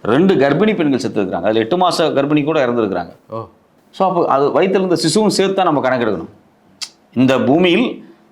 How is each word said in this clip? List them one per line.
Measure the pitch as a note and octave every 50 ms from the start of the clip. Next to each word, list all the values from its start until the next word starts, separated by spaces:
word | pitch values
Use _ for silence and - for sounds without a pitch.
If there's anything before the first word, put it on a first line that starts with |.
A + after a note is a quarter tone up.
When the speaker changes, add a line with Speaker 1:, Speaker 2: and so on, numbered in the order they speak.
Speaker 1:
ரெண்டு | - G2+ A2+ C#3 F#3 G3 F#3+
கர்ப்பிணி | C3+ C3+ C#3+ D3 D#3+ G#3 G#3+ G#3+
பெண்கள் | - E3 D3 C3+ A#2+
செத்து | - A2 - A2
இருக்கிறாங்க, | G2+ F2+ F#2+ F2
அதுல | E2 G#2 A2 A2+
எட்டு | A2 A2 -
மாச | F3+ F3+ F3 D#3 -
கர்ப்பிணி | E3+ D3+ B2+ C3+ C#3 C#3+ D3+ D3+ C#3
கூட | C#3+ D#3+ D#3 C3+
இறந்துருக்கிறாங்க. | A#2+ A#2+ A#2+ A2 G2+ F#2 F2 F2 E2+ - - _ _
Speaker 2:
ஓ. | G#2+ A2+ A2 G2+ _ _ _ _ _ _ _ _
Speaker 1:
So, | _ - F#3+ F#3
அப்போ | F3+ E3+ D3
அது | A2+ B2+ C3+ C#3+ C#3
வயித்துல | - C3+ F3 G3
இருந்த | G3 G3+ F#3+ F#3 F3
சிசுவும் | D#3+ - D#3+ - G#3+ G#3+
சேர்த்து | G3 - - F#3+ F#3+ F#3+
தான் | G3 F#3 F3
நம்ம | D3+ C3+ A#2+ B2+
கணக்கெடுக்கணும். | B2+ B2+ A#2+ A2 G2 E2 D#2+ - - - _ _ _ _ _ _ _ _ - - _ _ _ _
இந்த | _ A#2 C3 C3 C3+ B2
பூமியில் | A2+ A#2 C3+ E3 F3+ F3+ E3+ G3+ B3 - - - - - - _ _ _